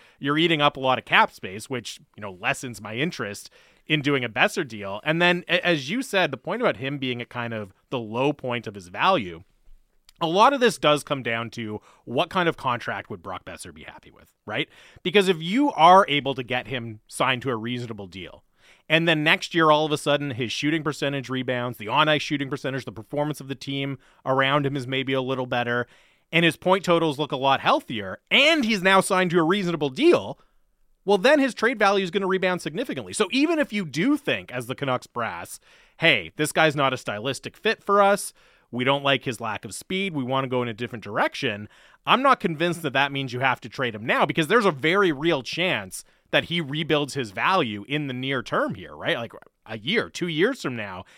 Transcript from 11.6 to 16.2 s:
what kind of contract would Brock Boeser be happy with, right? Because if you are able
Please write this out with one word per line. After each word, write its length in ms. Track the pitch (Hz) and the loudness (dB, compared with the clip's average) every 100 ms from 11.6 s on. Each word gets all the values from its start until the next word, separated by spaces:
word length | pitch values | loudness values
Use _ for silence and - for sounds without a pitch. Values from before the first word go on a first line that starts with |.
| 110 107 _ _ - | -8 -8 _ _ -6
what 240 | 127 170 | -2 -2
kind 180 | 190 165 | 0 0
of 80 | 160 | 0
contract 540 | 131 120 - 101 - | -4 -4 -4 -8 -10
would 120 | 98 | -12
Brock 220 | 95 90 | -10 -12
Boeser 300 | - 82 90 | -12 -16 -16
be 100 | 80 | -18
happy 280 | 78 - 90 | -20 -20 -20
with, 200 | - _ _ - | -20 _ _ -8
right? 240 | 113 - - - - | -6 -6 -10 -20 -8
Because 240 | 180 185 190 | 2 4 4
if 140 | 160 | 0
you 320 | 165 233 294 | 0 0 0
are 320 | - 165 190 165 | 8 10 10 8
able 260 | 143 | 2